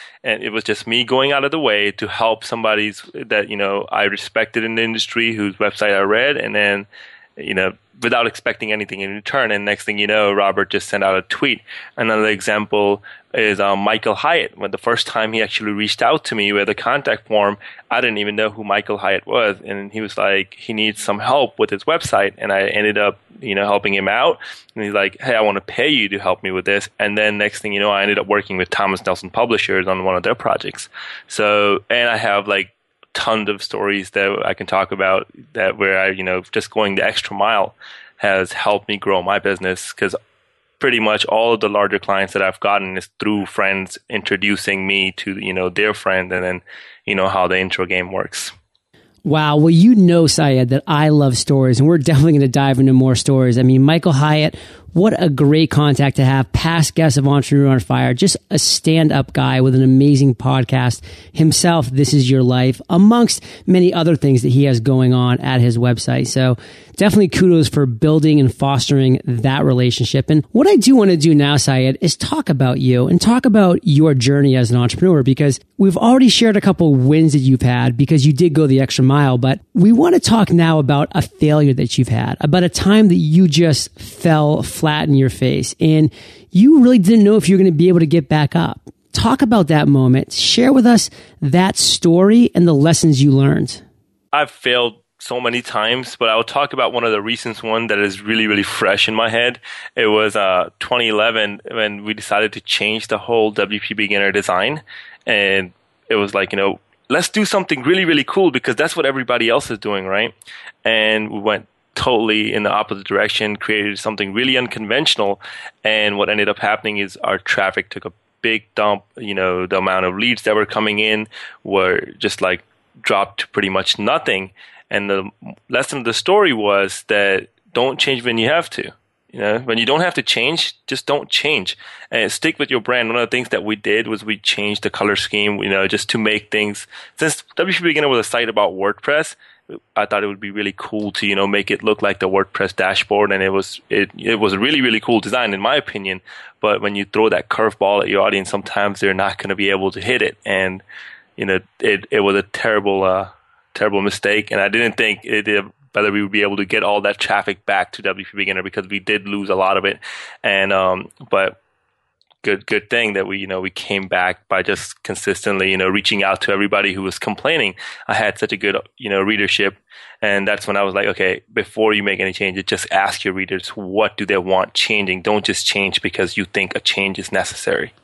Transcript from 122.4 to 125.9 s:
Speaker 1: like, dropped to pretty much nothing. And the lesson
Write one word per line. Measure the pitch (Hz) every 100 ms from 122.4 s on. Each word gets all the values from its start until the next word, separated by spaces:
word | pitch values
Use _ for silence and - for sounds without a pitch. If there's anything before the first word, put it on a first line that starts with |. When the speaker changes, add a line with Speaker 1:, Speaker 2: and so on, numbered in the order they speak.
Speaker 1:
like, | 92 90 _ _ _ _
dropped | - 101 95 -
to | -
pretty | - 98
much | 95 95 -
nothing. | 104 156 - 95 95 _ - - _
And | 101 101
the | 98 98 - - - -
lesson | 123 135